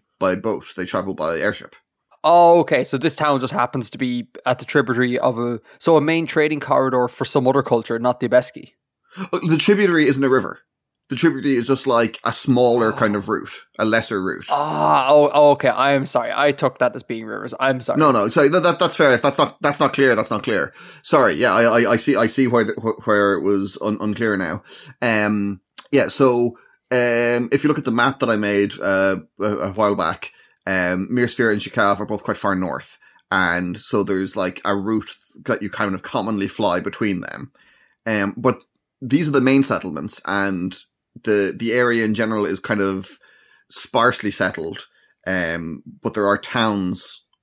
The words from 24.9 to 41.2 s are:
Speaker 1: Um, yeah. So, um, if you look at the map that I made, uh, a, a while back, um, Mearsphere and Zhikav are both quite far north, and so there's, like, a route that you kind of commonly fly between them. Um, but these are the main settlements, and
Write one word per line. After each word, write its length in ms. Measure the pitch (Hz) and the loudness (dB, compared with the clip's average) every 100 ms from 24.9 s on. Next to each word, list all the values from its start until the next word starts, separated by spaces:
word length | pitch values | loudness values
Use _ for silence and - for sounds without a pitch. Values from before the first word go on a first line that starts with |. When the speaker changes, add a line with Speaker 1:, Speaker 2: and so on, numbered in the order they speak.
| - | -6
Speaker 1:
Um, 640 | 123 107 104 104 101 95 _ - - | -2 0 0 -2 -4 -8 _ -12 -2
yeah. 160 | 139 101 | 0 0
So, 500 | - 135 120 120 117 _ _ - | 2 4 4 0 -4 _ _ -4
um, 600 | 127 123 120 120 120 117 | 0 2 2 0 0 0
if 120 | 143 | 0
you 40 | 147 | 0
look 100 | 156 | 0
at 80 | 135 | 0
the 60 | |
map 260 | 117 123 131 | 2 2 2
that 100 | 120 | 0
I 60 | 107 | 0
made, 420 | 104 101 101 - | 0 2 0 -2
uh, 380 | 95 95 95 95 - - | -2 0 0 -2 -8 -6
a, 60 | 104 | -4
a 240 | 101 92 | -2 -4
while 200 | 98 104 | 0 0
back, 380 | 101 82 87 - - _ _ - | 0 -2 -4 -12 -18 _ _ -4
um, 420 | 95 90 92 98 | -2 0 -2 -2
Mearsphere 400 | 123 120 - 113 | -2 0 0 0
and 100 | 104 | 0
Zhikav 380 | - - 101 98 | -2 0 0 0
are 80 | 104 | -4
both 160 | 104 | -6
quite 140 | - 101 | -6 -4
far 180 | 104 92 | -2 -2
north, 420 | 92 64 - - _ _ - | -2 -6 -10 -18 _ _ -4
and 460 | 98 90 87 90 87 | 0 0 0 -4 -8
so 240 | - 107 | -4 -2
there's, 340 | 101 95 95 104 | 0 -2 -2 -4
like, 240 | 92 - - | -4 -4 -4
a 100 | 101 | -4
route 360 | 98 110 - - - - - | -2 -4 -4 -12 -18 -10 -6
that 160 | 113 | -4
you 80 | 101 | -4
kind 240 | - 104 | -4 -4
of 80 | 95 | -4
commonly 460 | - 127 101 104 98 | -6 -6 -4 -4 -4
fly 320 | - 101 90 | -2 -2 -2
between 420 | - - 107 92 | -4 -4 -4 -4
them. 300 | - - - _ _ _ _ _ 113 | -8 -12 -16 _ _ _ _ _ -4
Um, 260 | 107 98 - | -2 -2 -2
but 220 | 127 123 _ _ _ _ 123 | -2 -2 _ _ _ _ -2
these 220 | 143 151 | 0 2
are 60 | |
the 80 | 139 | 2
main 220 | 131 139 | 4 4
settlements, 580 | 135 95 92 73 92 - - | 2 -2 -6 -8 -8 -8 -4
and 500 | 98 98 92 92 - - _ _ - | -2 -2 -4 -6 -10 -18 _ _ -8